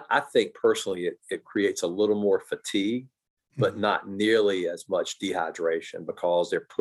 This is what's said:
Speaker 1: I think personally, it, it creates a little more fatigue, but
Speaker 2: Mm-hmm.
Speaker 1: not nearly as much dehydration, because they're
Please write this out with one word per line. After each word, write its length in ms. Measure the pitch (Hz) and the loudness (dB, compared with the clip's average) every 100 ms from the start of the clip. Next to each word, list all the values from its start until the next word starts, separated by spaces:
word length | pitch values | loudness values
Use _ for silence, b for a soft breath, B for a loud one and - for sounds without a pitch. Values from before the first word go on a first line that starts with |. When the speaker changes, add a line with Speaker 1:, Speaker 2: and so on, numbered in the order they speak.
| - | 2
Speaker 1:
I 100 | 131 | -2
think 340 | - 127 98 - | 2 0 0 2
personally, 500 | 113 107 - 90 87 | 2 2 -2 -4 -4
it, 140 | - - | -6 -8
it 160 | 90 - | -10 -6
creates 380 | 104 98 92 | 0 0 0
a 40 | 85 | -2
little 320 | 90 104 104 | 0 2 2
more 200 | 101 95 | 2 2
fatigue, 680 | - - - 104 101 123 131 _ _ _ _ - | 0 -8 -4 -2 0 -2 -6 _ _ _ _ -2
but 120 | 104 | -2
Speaker 2:
Mm-hmm. 100 | 107 | 0
Speaker 1:
not 260 | 104 95 - | 0 0 -2
nearly 640 | 98 107 113 104 95 85 | -2 2 4 4 2 -2
as 180 | 87 - | -6 -4
much 300 | 92 85 - | -2 -2 -4
dehydration, 840 | 98 90 80 - 82 82 - - 82 | -4 -4 -4 -2 -2 -2 -6 -12 -12
because 460 | - 87 87 85 | -4 0 2 2
they're 160 | 85 - - | -2 -4 0